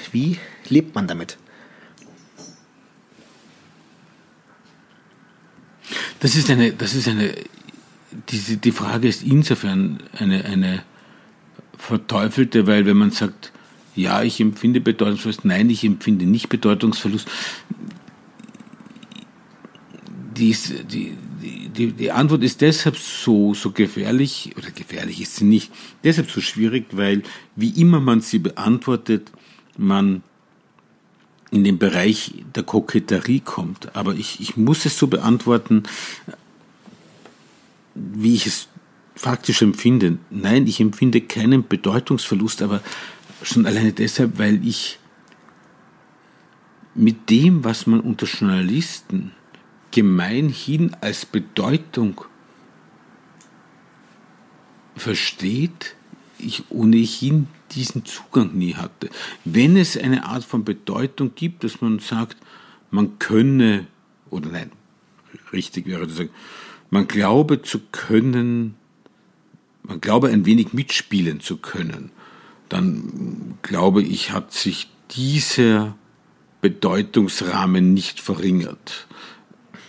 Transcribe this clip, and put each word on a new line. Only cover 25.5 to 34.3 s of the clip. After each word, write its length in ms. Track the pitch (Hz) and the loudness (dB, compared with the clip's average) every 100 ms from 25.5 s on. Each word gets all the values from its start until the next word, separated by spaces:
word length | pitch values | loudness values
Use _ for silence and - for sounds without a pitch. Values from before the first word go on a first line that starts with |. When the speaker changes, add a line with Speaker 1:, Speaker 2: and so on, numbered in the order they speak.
| 107 - - - - | 4 2 -16 -20 -2
Speaker 2:
deshalb 260 | 156 160 - | 0 2 -2
so 100 | 110 | -4
schwierig, 460 | - 107 110 123 110 | -6 -2 0 -2 -4
weil 320 | 95 98 101 - - - - | -2 0 0 -2 -14 -14 -4
wie 140 | 113 | -2
immer 300 | 160 170 160 | 4 6 6
man 220 | 131 113 | 4 2
sie 180 | - 107 | 2 -2
beantwortet, 920 | 87 - 107 123 131 117 117 104 104 - _ _ _ - | -2 -2 0 0 0 -2 0 -2 -4 -20 _ _ _ -2
man 460 | 101 98 101 92 - _ _ _ _ _ _ _ _ _ _ _ - | 0 2 2 0 -6 _ _ _ _ _ _ _ _ _ _ _ -2
in 140 | 104 | 2
den 160 | 98 90 | 4 4
Bereich 540 | 95 90 101 107 - - - - | 2 2 2 0 -4 -14 -12 -8
der 80 | |
Koketterie 800 | - 107 - 113 - 95 - 135 | 0 0 2 -2 0 -2 0 -2
kommt. 540 | - - 82 95 - - | -2 -8 -8 -10 -12 -8
Aber 180 | 104 82 | -6 -6
ich, 240 | - | -8